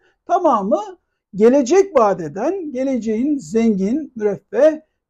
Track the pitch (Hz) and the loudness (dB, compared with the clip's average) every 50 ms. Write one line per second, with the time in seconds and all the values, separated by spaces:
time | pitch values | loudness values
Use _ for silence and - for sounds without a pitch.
0 | _ _ _ _ _ - 339 381 359 311 247 208 190 202 285 392 427 403 370 - | _ _ _ _ _ -2 -2 0 2 2 2 2 0 0 -2 -2 -2 -8 -14 -20
1 | _ _ _ _ _ _ - 185 214 240 254 294 262 220 330 392 381 392 311 269 | _ _ _ _ _ _ -2 2 4 4 6 4 2 4 2 2 2 2 2 2
2 | 220 202 190 170 165 151 - 190 233 311 381 403 330 302 240 247 262 277 269 240 | 2 2 0 -2 -6 -10 -8 -4 -4 -4 -4 -4 -8 -8 -6 -4 -4 -2 -2 -4
3 | 202 226 214 220 262 302 294 277 170 151 196 226 233 226 208 185 190 202 247 311 | -2 -4 -2 -2 -2 -2 -2 -4 -6 -4 -2 0 2 2 2 0 0 -2 -2 -4
4 | 294 - - 214 208 208 196 190 - _ - 226 285 311 311 311 - _ _ _ | -4 -8 -10 -4 -4 -4 -4 -4 -10 _ 0 2 2 2 2 0 -8 _ _ _
5 | _ | _